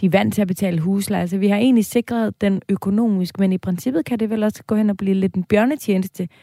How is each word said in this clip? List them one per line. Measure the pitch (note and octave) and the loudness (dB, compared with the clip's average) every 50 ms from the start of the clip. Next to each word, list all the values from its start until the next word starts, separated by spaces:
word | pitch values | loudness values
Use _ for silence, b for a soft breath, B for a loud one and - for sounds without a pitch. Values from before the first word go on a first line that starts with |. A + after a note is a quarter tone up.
de | G3 | 0
er | F3+ | 2
vant | E3+ G3 G#3+ G#3+ - | 2 2 2 2 0
til | G#3 | 0
at | G3+ | 0
betale | F3+ F3+ - G3 F#3 F3 D#3+ | 0 0 -2 -2 -2 0 0
husleje. | D#3 F#3+ G3 G3+ G3 - G3+ F3 | 0 0 0 -2 -2 -2 -2 -2
Altså, | F3 E3+ F#3 | -2 -2 -2
vi | F#3+ G3 | 0 2
har | G3+ G3+ | 2 2
egentlig | G#3 A#3+ C4 B3 A3+ G3+ | 2 4 4 4 4 2
sikret | - - A#3+ A3+ - A#3+ A#3 A3 G#3 - - | 2 0 -2 -2 -2 -2 -2 -2 -2 -2 -2
den | G#3 G3+ G3 - - - | 0 0 0 0 -2 -2
økonomisk, | G3 F#3+ - G3 G3+ A3 A#3+ A3+ G3 F#3 F3+ E3 - - | -4 -2 -2 0 0 0 2 2 2 0 0 -2 -2 0
men | G3 F#3+ F#3 | 0 0 0
i | |
princippet | F3+ - F#3+ F3+ F3 - B3+ C4 E4 - | 0 -2 -4 -4 -4 -2 -2 -2 -2 -2
kan | - A#3+ G#3+ | -2 -4 -4
det | A3 G#3 | -2 -2
vel | A3+ A3 G#3 | -2 0 -2
også | G#3+ - - - | -2 -2 -4 -4
gå | - A3 | -2 0
hen | G#3+ A3 G#3 | 2 2 0
og | G3 | 0
blive | - G3 G3 F#3+ | 0 0 0 0
lidt | F#3+ G3 F#3 - | 2 0 0 -2
en | F3+ F3 | -2 -2
bjørnetjeneste, | - G#3+ G#3 A3+ C4 D4+ D4 - - G3 F#3+ F#3 - - - F3+ - b b | 2 2 2 2 2 0 -2 -2 0 0 0 0 -4 -6 -8 -8 -8 b b